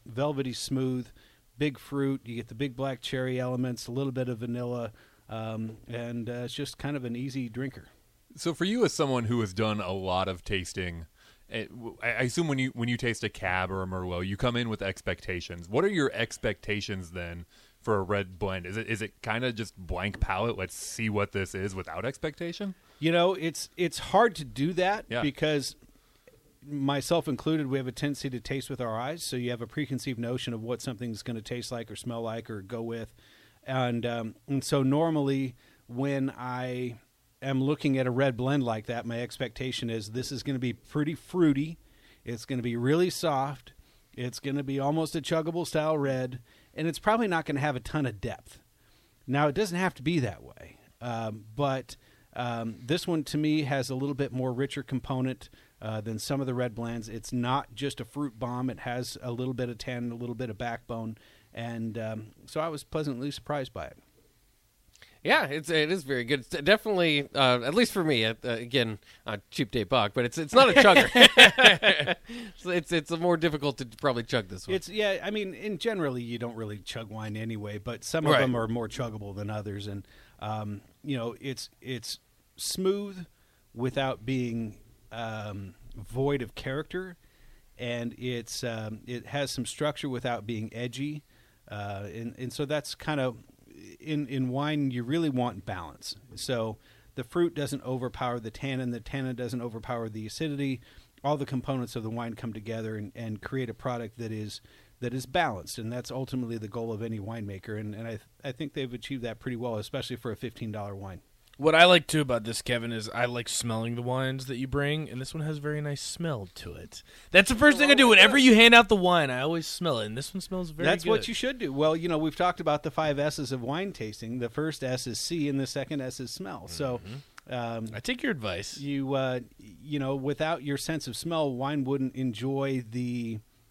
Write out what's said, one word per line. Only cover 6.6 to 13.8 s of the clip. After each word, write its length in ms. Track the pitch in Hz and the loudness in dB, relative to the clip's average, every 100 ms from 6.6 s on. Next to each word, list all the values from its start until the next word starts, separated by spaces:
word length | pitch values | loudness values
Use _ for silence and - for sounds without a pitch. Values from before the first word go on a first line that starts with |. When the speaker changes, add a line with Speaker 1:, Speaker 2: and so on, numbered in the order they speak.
| 139 - | -8 -6
Speaker 1:
kind 180 | 143 143 | -6 -4
of 80 | |
an 120 | 123 120 | -4 -4
easy 320 | 135 131 120 | -4 -4 -6
drinker. 400 | 117 135 101 - _ _ _ _ - | -6 -8 -8 -18 _ _ _ _ -6
Speaker 2:
So 160 | 170 | -4
for 140 | 151 185 | 0 0
you 180 | 240 | 4
as 80 | 202 | 2
someone 320 | - 143 127 | 4 2 2
who 160 | 113 120 | 2 2
has 140 | 104 | 0
done 260 | 92 110 110 | 0 0 0
a 120 | 92 | -2
lot 360 | 95 92 90 95 | -4 0 0 0
of 160 | 90 | -2
tasting, 600 | - 95 85 98 90 82 80 _ - - - | -4 -4 -4 -6 -6 -6 -14 _ -20 -20 -10
eh, 140 | 110 - | -10 -8
w-, 260 | 120 113 - | -10 -12 -6
I, 60 | 117 | -4
I 120 | 113 | 0
assume 260 | 123 170 160 | 0 0 0
when 120 | 131 | 0
you, 120 | 131 | 0
when 140 | 117 117 | -2 -2
you 80 | 120 | 0
taste 260 | 120 110 | -2 -2
a 60 | 110 | -4
Cab 400 | - 92 92 92 | -4 -2 0 0
or 120 | 95 | -2